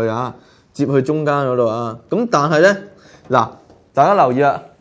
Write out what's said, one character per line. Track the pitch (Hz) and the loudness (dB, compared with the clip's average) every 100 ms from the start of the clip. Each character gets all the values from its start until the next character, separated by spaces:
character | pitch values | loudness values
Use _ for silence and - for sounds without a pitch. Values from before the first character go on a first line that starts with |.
去 | 113 | -4
啊， | 113 123 - _ _ _ | -4 -6 -10 _ _ _
接 | - 135 | -6 -2
去 | 139 | 0
中 | 131 156 | 0 -2
間 | 147 | -2
嗰 | 143 135 123 | -2 -2 0
度 | 117 | -2
啊。 | 113 117 113 - | -2 -6 -10 -6
噉 | 190 240 | -4 -2
但 | 156 147 | 0 0
係 | 156 | 2
咧， | 185 196 - - - - - | 2 2 -6 -20 -20 -20 -2
嗱， | 123 113 - _ _ _ | -2 -2 -6 _ _ _
大 | - 156 | 0 2
家 | |
留 | 202 135 | 4 2
意 | 127 | 2
啊， | 143 - - _ | 0 0 -8 _